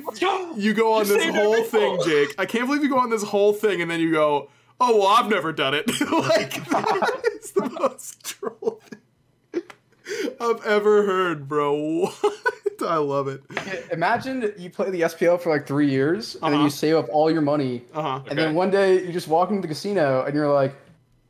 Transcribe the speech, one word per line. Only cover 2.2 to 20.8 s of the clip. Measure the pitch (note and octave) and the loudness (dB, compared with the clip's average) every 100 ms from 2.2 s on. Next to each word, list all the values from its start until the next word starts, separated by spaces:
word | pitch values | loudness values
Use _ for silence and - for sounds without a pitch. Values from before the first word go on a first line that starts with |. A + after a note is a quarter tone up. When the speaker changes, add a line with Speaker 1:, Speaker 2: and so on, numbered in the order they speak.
| D3 - | 2 -2
Speaker 2:
I | F#3+ | -4
can't | A3+ B3+ | -2 -2
believe | D4 | 0
you | C#4+ | 0
go | C4+ | 0
on | B3 | 0
this | A3 | -2
whole | G#3 G#3 G#3 | 0 2 2
thing | G#3 G#3+ F3 | 2 0 0
and | E3+ | -2
then | E3+ | 0
you | E3 | 0
go, | D#3 D3+ C#3+ C#3 _ _ _ | 2 2 0 -4 _ _ _
"Oh, | B3 A3 | 2 4
well, | G3 | 6
I've | A3 G#3 | 4 4
never | G3 D#3+ | 0 -2
done | D#3 C3+ D3 | -2 0 0
it." | A#3 | -2
<laughs> | - - | -2 0
Like, | D#4+ - E4 - - - | 0 2 0 -2 -8 -4
<laughs> | |
that | - - F#4 - B4+ A#4 - | -2 0 0 -2 -2 -4 -4
is | - | -4
the | - D#4 D#4+ | -4 -4 -2
most | C#4+ - - - - | -4 -4 -16 -14 -14
troll | - - - A3+ A3 - G#3+ _ _ _ _ _ | -10 -10 -6 -6 -6 -14 -20 _ _ _ _ _
thing | F4 - - _ _ - A4+ C#4 - | -10 -10 -20 _ _ -12 -8 -6 -4
I've | A#3 A3 A3+ | -2 -2 0
ever | G#3 G#3 G#3 G3+ | 2 4 4 4
heard, | F#3 F3+ D#3 C#3 | 2 0 -2 -2
bro. | D3 D3 D3 D3+ E3 F#3+ - | 0 0 0 -2 -2 -2 -2
<laughs> | G#4 G#4 B4+ - G4+ - | -4 -2 -6 -4 -8 -6
What? | F#3+ | -2
I | D#3+ | 0
love | C#3+ C#3 C3+ | 0 -2 -4
it. | C3+ - - | -8 -10 -10
Speaker 3:
I-, | G3 F3+ - | -8 -10 -8
imagine | E3 F3+ A#3 C4 C4 G#3 F3 | -2 0 0 -2 -4 -4 -6
you | F3+ | -12
play | - F#3+ | -6 -4
the | F#3 | 0
S | E3 - | -2 2
P | E3+ | 2
L | F3 | 2
for, | F3 | 2
like, | D3+ C#3+ | -2 0
three | C#3 D3 | 0 2
years, | C3+ C#3+ G3 - - | 2 2 0 -4 -4
and | |
then | D#3+ D3 | 0 2
Speaker 2:
Uh-huh. | D3 | 2
Speaker 3:
you | |
save | C#3 D#3 D#3+ | 0 2 2
up | - | 2
all | D3+ D#3+ | 2 2
your | D#3+ | 2
money, | C#3+ D3+ C3 A#2+ - | 2 0 -2 -6 -8
Speaker 2:
Uh-huh. | D#3 D#3 C3+ C3+ | -8 -6 -6 -4
Speaker 3:
and | C#3+ | -2
then | D#3 | 0
Speaker 1:
Okay. | D#3 | 0
Speaker 3:
one | F#3+ | 2
day | G3 F#3+ F#3 F3 | 4 4 2 0
you | |
just | E3+ D3+ | -6 0
walk | D#3+ F3+ | 0 2
into | G3+ | 0
the | E3+ | -4
casino | D3 G3+ G3 C#3+ C3 C#3 | -6 -4 0 2 2 0
and | D3 | 0
you're | D3 | 2
like, | C#3+ C3+ - | 2 2 -2